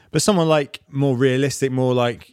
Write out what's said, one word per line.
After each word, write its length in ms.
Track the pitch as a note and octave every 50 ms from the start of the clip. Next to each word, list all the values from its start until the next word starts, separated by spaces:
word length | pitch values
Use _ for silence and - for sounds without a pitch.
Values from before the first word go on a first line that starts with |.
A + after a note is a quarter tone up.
| _ _
But 100 | - D3+
someone, 260 | - G#3+ G3+ F3 E3
like, 340 | D#3+ D#3 D3+ C#3+ - - - _ _
more 260 | - C3+ C#3+ C#3 B2+
realistic, 560 | A#2+ C#3 C3 B2+ C3 C#3 C#3 - - C3+ C3+
more 220 | B2+ B2+ B2+ B2+ B2
like 360 | B2 A#2+ A#2+ A#2 - - -